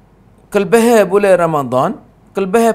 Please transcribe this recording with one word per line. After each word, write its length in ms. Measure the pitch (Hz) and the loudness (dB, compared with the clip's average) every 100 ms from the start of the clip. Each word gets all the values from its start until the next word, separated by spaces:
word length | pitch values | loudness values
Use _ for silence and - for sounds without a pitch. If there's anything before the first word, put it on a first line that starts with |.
| _ _ _ _ _ 208 | _ _ _ _ _ -4
kelebihan 480 | 190 233 233 226 | 0 2 2 2
bulan 320 | 190 202 202 180 | 2 0 2 0
Ramadan, 540 | 165 156 131 127 160 - - _ _ | 0 -2 -2 -2 -2 -6 -16 _ _
kelebihan 400 | - 190 226 226 | -8 -4 0 0